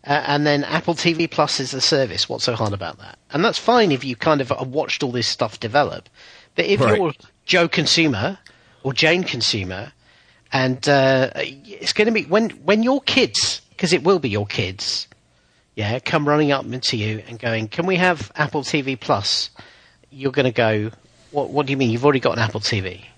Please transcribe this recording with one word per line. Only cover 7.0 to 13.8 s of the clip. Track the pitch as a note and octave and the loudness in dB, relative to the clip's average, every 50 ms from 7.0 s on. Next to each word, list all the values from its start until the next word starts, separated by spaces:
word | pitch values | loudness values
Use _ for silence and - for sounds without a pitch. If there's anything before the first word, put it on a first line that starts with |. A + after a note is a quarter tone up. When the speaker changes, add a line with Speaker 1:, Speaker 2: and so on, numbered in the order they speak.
| F#3 D#3 C#3 _ - - _ _ _ | 0 -2 -4 _ -18 -20 _ _ _
Speaker 1:
Joe | - - F3+ E3+ D#3+ | 2 2 4 4 4
Consumer | - F#3 D#3 - - E3+ E3 D3+ B2+ F#2+ A2+ D#3+ G3 - _ - _ _ _ _ _ _ - | 2 0 2 2 2 2 4 2 2 0 -2 -4 -4 -6 _ -20 _ _ _ _ _ _ -6
or | C3+ C3 | -6 0
Jane | - D#3+ D#3 E3+ F3+ F#3 | 2 2 4 4 2 0
Consumer, | - - B2 A2 - - G#2+ F#2+ F2+ F#2 F#2 A2+ C#3+ _ _ _ _ _ _ _ _ _ _ _ _ | -4 -4 -4 -2 -2 -2 -2 -4 -6 -8 -10 -12 -14 _ _ _ _ _ _ _ _ _ _ _ _
and, | - C3+ C3 C3 B2+ B2+ - D3 | -2 0 0 0 -2 0 2 4
uh, | C#3+ C#3 C3+ C3+ C3+ C3 C3 - - | 4 6 6 4 4 4 2 0 -2
it's | - - - C3+ C#3 C#3+ - G3+ - - - - | -6 -6 -6 -8 -14 -18 -20 -16 -8 -6 -4 0
gonna | - G#3+ A3+ | 2 2 2
be | A3+ G#3+ D#3+ | 2 0 -2
when, | C3+ E3+ G#3+ A#3 G3 - - - | 0 0 0 0 0 -6 -6 0
when | D#3+ G#3 G#3+ A3+ | 2 2 4 4
your | B3 C4+ C#4 | 2 0 0
kids, | _ - - C4+ A#3 C3+ - - - - - - _ _ _ | _ 0 2 2 2 2 0 -2 -2 -2 -4 -8 _ _ _
'cause | - | -4